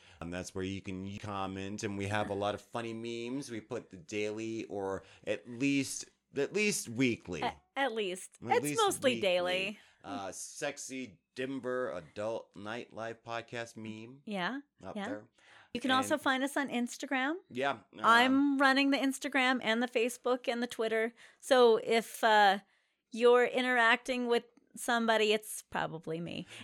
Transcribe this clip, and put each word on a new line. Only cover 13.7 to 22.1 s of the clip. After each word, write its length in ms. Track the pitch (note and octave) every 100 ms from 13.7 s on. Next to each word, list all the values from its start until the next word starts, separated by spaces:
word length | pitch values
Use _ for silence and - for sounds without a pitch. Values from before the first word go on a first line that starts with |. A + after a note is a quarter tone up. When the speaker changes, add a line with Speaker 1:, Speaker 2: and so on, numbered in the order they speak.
| A2+
Speaker 1:
meme 400 | A2 A2 A#2 C#3 A3
Speaker 2:
Yeah, 340 | G3 F3 C#4 - _ F#3
Speaker 1:
up 100 | G#3
Speaker 2:
yeah. 100 | G3+
Speaker 1:
there. 160 | D4+ - _ _ - -
Speaker 2:
You 80 | A#3+
can 100 | C4
also 220 | C4 C4
Speaker 1:
And 80 | D4+
Speaker 2:
find 180 | C#4+ C4
us 120 | C4+ D4+
on 140 | C4+
Instagram. 640 | A#3+ A#3+ - C#4 C4+ C4+ F4+ -
Speaker 1:
Yeah, 220 | B2 C#3
um, 80 | A2 - -
Speaker 2:
I'm 560 | G#3+ A#3 B3+ C4+ C#4+ C4+
running 320 | C4+ C4+ C#4
the 60 | C4+
Instagram 640 | C4+ C4 C#4+ C4+ B3+ C4
and 220 | G#3+ A3+
the 60 | A#3+
Facebook 580 | A#3 A#3+ - B3 B3+ B3+
and 160 | A#3
the 40 | A#3+
Twitter. 460 | - A3 A3 A#3 - - _
So 400 | - B3+ A#3+ A3
if, 400 | - A3+ G#3+